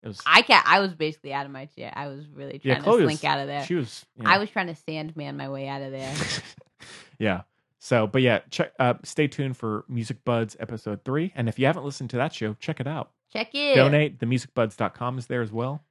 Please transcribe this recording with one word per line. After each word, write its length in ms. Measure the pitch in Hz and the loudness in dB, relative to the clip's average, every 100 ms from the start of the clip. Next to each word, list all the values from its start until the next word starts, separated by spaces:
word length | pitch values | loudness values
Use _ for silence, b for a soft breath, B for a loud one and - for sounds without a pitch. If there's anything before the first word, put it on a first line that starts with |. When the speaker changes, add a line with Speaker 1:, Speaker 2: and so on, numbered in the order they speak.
Speaker 1:
It 60 | - | -14
was 120 | 101 147 | -6 6
Speaker 2:
I 160 | 175 | 6
can't, 220 | 240 220 - | 8 6 8
I 80 | 180 | 4
was 140 | 196 | 4
basically 380 | 160 156 156 139 | -2 -4 -4 -8
out 140 | 139 139 | -6 -6
of 60 | |
my 120 | 139 143 | -12 -16
chair. 240 | - 160 - | -14 -12 -10
I 100 | 143 | -12
was 200 | 139 151 | -12 -16
really 320 | 139 139 135 | -16 -14 -4
Speaker 1:
Yeah, 120 | 135 | 2
Speaker 2:
trying 100 | 131 | 2
Speaker 1:
Chloe 140 | 147 233 | 6 6
Speaker 2:
to 60 | 156 | 6
Speaker 1:
was, 120 | 156 | 2
Speaker 2:
slink 60 | 147 | 0
out 80 | 143 | 0
of 60 | 139 | -2
there. 160 | 143 | -6
Speaker 1:
she 100 | 135 | -2
was, 300 | 175 120 - - - | -2 -2 -10 -20 -4
you 60 | 120 | 4
Speaker 2:
I 60 | |
Speaker 1:
know. 60 | 190 | 4
Speaker 2:
was 100 | 208 | 2
trying 160 | - 180 | -4 -6
to 60 | |
Sandman 600 | 160 - 156 156 160 143 143 | -6 -10 -8 -8 -8 -10 -8
my 100 | 139 | -8
way 180 | 139 135 | -8 -8
out 140 | 139 | -8
of 80 | 135 | -10
there. 220 | 135 131 | -10 -8
Speaker 1:
<laughs> 1040 | 147 - - - - _ _ - - - _ | -6 -4 -6 -10 -20 _ _ -20 -20 -20 _
Yeah. 240 | 110 90 - _ _ _ | 0 0 -6 _ _ _
So, 280 | - 120 110 | 0 2 2
but 140 | 131 | 4
yeah, 180 | 127 104 - | 4 2 0
check, 220 | - 160 - | -4 -4 0
uh, 160 | 127 120 | 0 0
stay 240 | - - 147 | -6 -2 -2
tuned 280 | - 139 123 | -2 -6 -6
for 280 | 113 107 - | -6 -6 -6
Music 360 | 123 110 120 | -8 -6 -6
Buds 320 | - 117 113 - | -2 0 -2 -6
episode 440 | 104 113 - 101 | -10 -10 -8 -8
three. 280 | - 139 180 | -4 -4 -4
And 140 | - 117 | -4 -4
if 100 | 107 | 2
you 80 | 131 | 2
haven't 180 | 180 | 2
listened 260 | 139 139 123 | -6 -10 -6
to 60 | 120 | -2
that 160 | - | -4
show, 200 | - 107 107 | -2 -6 -6
check 180 | - 156 | -8 -6
it 80 | 127 | -6
out. 240 | 156 - _ _ | -6 -10 _ _
Speaker 2:
Check 220 | 220 226 | -8 -6
it. 200 | 277 294 | -4 2
Speaker 1:
Donate. 440 | 262 135 147 151 143 | 6 6 4 2 -2
The 60 | 117 | -2
music 280 | 123 - | -2 -2
buds 220 | - 113 - | -2 -2 -2
dot 180 | 101 | -6
com 240 | - 123 127 | -4 -8 -8
is 80 | 117 | -6
there 160 | 127 | -6
as 80 | 110 | -4
well. 300 | 110 127 147 _ | -4 -6 -8 _